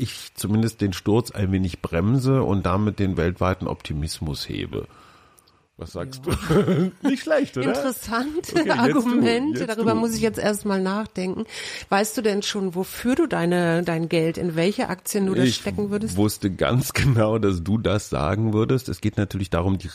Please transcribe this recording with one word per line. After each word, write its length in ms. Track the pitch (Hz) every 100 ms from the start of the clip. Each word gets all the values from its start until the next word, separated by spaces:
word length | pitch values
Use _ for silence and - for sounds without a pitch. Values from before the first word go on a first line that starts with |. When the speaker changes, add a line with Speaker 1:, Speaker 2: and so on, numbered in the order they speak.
Speaker 1:
ich 320 | 123 - -
zumindest 460 | - 95 107 113 -
den 120 | 101
Sturz 380 | 87 - 107 -
ein 220 | - 95
wenig 280 | 95 92 -
bremse 600 | - 82 98 135 127 135
und 240 | 85 98 90
damit 320 | 92 107 98
den 180 | 98 87
weltweiten 520 | 80 87 92 92 82
Optimismus 800 | - - 76 80 - 78 69 -
hebe. 400 | 50 50 50 50 - - - - _ _ _ _ -
Was 140 | 85
sagst 280 | 87 90 131 147
Speaker 2:
Ja. 80 | - 170
Speaker 1:
du? 440 | 160 147 170 185 -
<laughs> 60 | 277
Nicht 140 | 269
schlecht, 340 | 311 302 285 254
oder? 120 | 269
Speaker 2:
Interessante 840 | 262 277 - - 226 277 311 -
Speaker 1:
Okay, 120 | 339 311
jetzt 100 | 269
du, 20 |
Speaker 2:
Argumente. 800 | 247 269 233 240 233 233 285 247
Speaker 1:
jetzt 100 | 226
Speaker 2:
Darüber 240 | 220 226
Speaker 1:
du. 60 | 220
Speaker 2:
muss 140 | 233
ich 60 | 220
jetzt 180 | 220 208
erstmal 440 | 202 202 208 196
nachdenken. 640 | 185 202 220 - 185 185 220 - - - -
Weißt 260 | 196 214 -
du 40 |
denn 200 | 214 202
schon, 320 | - 208 190
wofür 400 | 175 190 - 240 262
du 100 | 311
deine, 560 | 175 170 180 170 165
dein 260 | 175 165 165
Geld, 260 | 170 160 165
in 180 | 175
welche 340 | 160 175 208 -
Aktien 340 | 180 - 208 190
du 80 |
das 120 | 190 127
Speaker 1:
Ich 80 | -
Speaker 2:
stecken 320 | 202 190 104
würdest? 260 | 101 110 92
Speaker 1:
wusste 340 | 107 - 101
ganz 400 | 87 71 123 -
genau, 460 | - 143 117 107 113
dass 260 | 104 92
du 140 | 82 110
das 320 | 87 101 -
sagen 420 | 65 73 98 110
würdest. 360 | 107 117 131 -
Es 100 | -
geht 160 | 104 -
natürlich 320 | 101 98 98
darum, 280 | 85 90 95
die 100 | 85